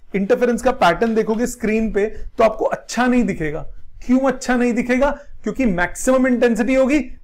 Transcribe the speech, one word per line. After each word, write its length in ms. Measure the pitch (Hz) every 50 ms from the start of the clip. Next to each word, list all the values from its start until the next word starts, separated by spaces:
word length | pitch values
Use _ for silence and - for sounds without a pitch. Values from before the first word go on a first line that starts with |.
| - - -
interference 460 | 185 196 196 247 247 247 240 233 - -
का 80 | 254 - -
pattern 340 | 190 170 170 170 233 226 220
देखोगे 320 | 220 214 214 220 214 247
screen 440 | 240 - - - 202 214 220 220 208 190
पे, 120 | 202 208
तो 360 | 220 - - - - - - 226
आपको 220 | 214 - - -
अच्छा 420 | 539 - - - - - 226 254
नहीं 160 | 247 247 247 220
दिखेगा। 380 | 190 185 - 156 151 151 156 - - - - - - - - -
क्यों 140 | - 247 262 269 277
अच्छा 240 | 262 262 - - 254
नहीं 160 | 240 240 247 226
दिखेगा? 380 | 247 240 240 254 254 277 285 - - - - - - -
क्योंकि 220 | 214 - - 262
maximum 640 | 220 175 175 175 - - - - 254 262 262 254
intensity 480 | 262 247 233 247 240 226 202 233 254 262
होगी, 240 | 262 262 247 294 294 - - - -